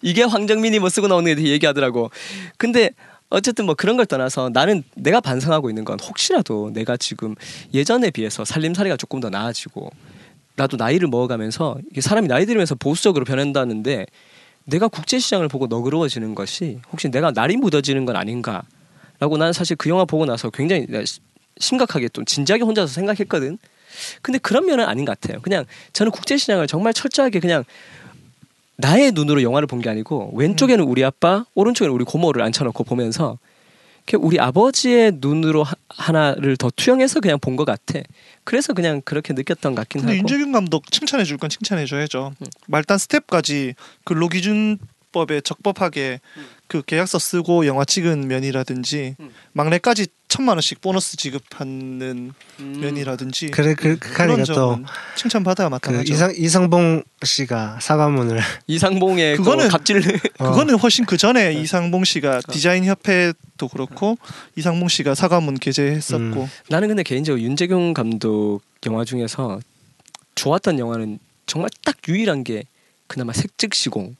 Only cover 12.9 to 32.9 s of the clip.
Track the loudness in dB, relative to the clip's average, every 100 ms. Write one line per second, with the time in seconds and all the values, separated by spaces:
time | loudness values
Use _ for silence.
12.9 | 2 2 2 0 -2 0 -2 -2 -2 -2
13.9 | -4 -6 _ _ -20 -20 _ -4 0 0
14.9 | -2 -2 -2 0 0 -2 -2 -2 -2 -2
15.9 | 0 -2 -2 -6 -6 -8 -6 -8 -8 -12
16.9 | -6 -2 0 0 2 0 2 2 2 0
17.9 | -2 0 -2 -4 -6 -6 -8 -10 _ _
18.9 | _ -20 _ -2 2 0 0 -2 -2 0
19.9 | 2 2 2 0 -2 -6 -4 0 0 -2
20.9 | -6 -6 -10 _ _ _ -6 -2 0 0
21.9 | 0 -4 -6 -4 -2 2 2 2 0 -2
22.9 | -2 -2 -2 -2 -2 -4 -8 _ _ _
23.9 | -14 -14 -10 -4 -4 2 2 4 2 2
24.9 | 0 -4 -4 -6 -8 -2 -2 -4 -14 -12
25.9 | 0 0 0 -2 -2 2 0 0 0 0
26.9 | 0 -2 0 2 2 2 0 0 -14 -20
27.9 | -20 -20 -20 -20 _ _ _ _ -2 4
28.9 | 6 6 4 2 4 4 2 0 -4 -4
29.9 | -4 -4 -6 -4 0 0 4 4 4 4
30.9 | 2 2 4 2 2 0 2 2 4 0
31.9 | 0 -2 0 2 2 0 0 -4 -2 -4